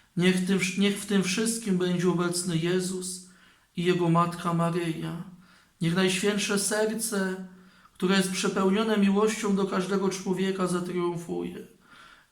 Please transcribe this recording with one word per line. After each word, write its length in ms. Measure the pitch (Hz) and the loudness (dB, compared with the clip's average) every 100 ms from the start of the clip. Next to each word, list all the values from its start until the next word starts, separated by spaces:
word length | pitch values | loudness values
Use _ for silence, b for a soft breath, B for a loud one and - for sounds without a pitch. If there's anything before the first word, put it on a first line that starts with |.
| B 170 | B 2
Niech 300 | 185 185 185 | 2 4 2
tym, 120 | 196 185 202 | 0 0 2
niech 220 | 202 202 | 0 0
w 60 | - | 0
tym 180 | 196 | 0
wszystkim 540 | 180 233 226 - 202 180 | 0 0 -2 -2 -2 0
będzie 320 | 180 175 180 | 0 0 2
obecny 480 | 165 175 175 185 160 | 2 0 -2 -2 0
Jezus 720 | 170 185 180 185 - - B B B B B - | 0 0 -2 -6 -8 -10 B B B B B -2
i 60 | |
Jego 260 | 175 180 170 | 0 2 4
Matka 440 | 165 170 170 175 | 4 2 -2 -2
Maryja. 680 | 170 170 170 170 160 160 165 - - b b b - | 0 0 0 -2 -4 -6 -8 -12 -18 b b b -4
Niech 140 | 165 180 | -2 2
Najświętsze 640 | 185 - 208 208 - 202 | 2 2 0 0 0 -2
Serce, 840 | - 214 220 220 - 202 190 185 - B B B B | 0 0 -2 -2 -4 -2 -4 -6 -12 B B B B
które 240 | - 180 196 | -2 2 2
jest 140 | 185 | 2
przepełnione 680 | - 220 190 190 202 220 208 | -2 -2 2 2 2 2 4
miłością 580 | 196 196 220 220 202 196 | 4 4 2 2 0 2
do 100 | 190 | 2
każdego 440 | 190 185 196 190 | 0 0 0 0
człowieka, 580 | - 196 180 190 190 180 | -2 -2 0 0 0 0
zatriumfuje. 1000 | 175 180 175 175 170 175 180 175 185 - - B B B B B | -2 -2 -2 -2 -4 -6 -6 -6 -8 -16 -20 B B B B B